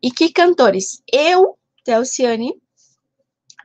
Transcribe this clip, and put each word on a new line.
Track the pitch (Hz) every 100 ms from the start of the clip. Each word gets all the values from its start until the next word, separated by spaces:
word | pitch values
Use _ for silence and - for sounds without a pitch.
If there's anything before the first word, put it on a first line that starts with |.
E | 247
que | 247 330
cantores? | - 349 349 247 190 190 - -
Eu, | 254 311 359 370 - _ _
Telciane, | - 226 247 - 247 226 240 381 _ _ _ _ _ _ _ _ _ _